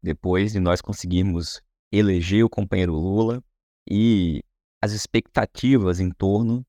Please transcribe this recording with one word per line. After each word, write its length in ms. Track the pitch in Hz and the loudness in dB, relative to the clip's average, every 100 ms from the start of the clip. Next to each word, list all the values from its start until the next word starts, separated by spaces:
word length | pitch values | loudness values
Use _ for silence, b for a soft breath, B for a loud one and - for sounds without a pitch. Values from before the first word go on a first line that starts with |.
depois 500 | 87 76 92 92 104 | -8 -6 -2 0 0
de 60 | 104 | 0
nós 220 | 90 90 | 0 0
conseguirmos 800 | - 101 87 90 98 85 78 - _ _ _ | -2 -10 -2 0 0 -2 -6 -12 _ _ _
eleger 500 | 101 104 90 87 104 | 2 2 2 0 2
o 60 | 113 | 2
companheiro 460 | - 101 98 87 | 0 -4 -2 0
Lula 500 | 78 87 101 113 123 - _ _ _ - | -2 -2 0 -2 -4 -10 _ _ _ -4
e 560 | 98 117 107 87 71 - _ _ _ | 0 2 2 2 -2 -8 _ _ _
as 100 | 104 | -6
expectativas 1080 | 107 - 117 - - 107 - 127 135 92 87 | -4 -4 -4 -2 -2 -2 -2 2 2 2 0
em 100 | 92 | -2
torno 540 | - 95 101 117 120 | -2 0 2 0 -4